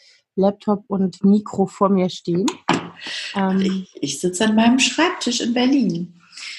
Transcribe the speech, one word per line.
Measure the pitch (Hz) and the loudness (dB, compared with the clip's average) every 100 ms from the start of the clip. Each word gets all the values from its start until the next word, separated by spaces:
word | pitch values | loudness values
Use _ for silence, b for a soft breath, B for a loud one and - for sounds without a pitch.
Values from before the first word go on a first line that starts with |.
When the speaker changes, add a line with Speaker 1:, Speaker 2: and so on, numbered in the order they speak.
| b b _ - | b b _ 0
Speaker 1:
Laptop | 196 202 214 202 - | 0 0 -2 -2 -2
und | 196 190 - | -2 -2 2
Mikro | 196 208 208 - 185 | 4 4 2 -2 -2
vor | - 196 | 0 2
mir | 190 180 | 2 0
stehen. | - - 175 254 - - - - B B B B 202 | -4 -4 -2 -2 -2 -2 -2 -4 B B B B -2
Ähm, | 190 190 | 0 0
Speaker 2:
Ich, | 190 190 185 - | 0 -2 -8 -8
ich | - - | -8 -4
sitze | 180 180 | -4 0
an | 220 214 | 2 4
meinem | 233 262 | 4 4
Schreibtisch | - - 349 - 240 240 | 2 2 0 0 -4 -2
in | 233 | -2
Berlin. | 240 254 277 190 170 180 B B B B | 0 2 2 2 -2 -6 B B B B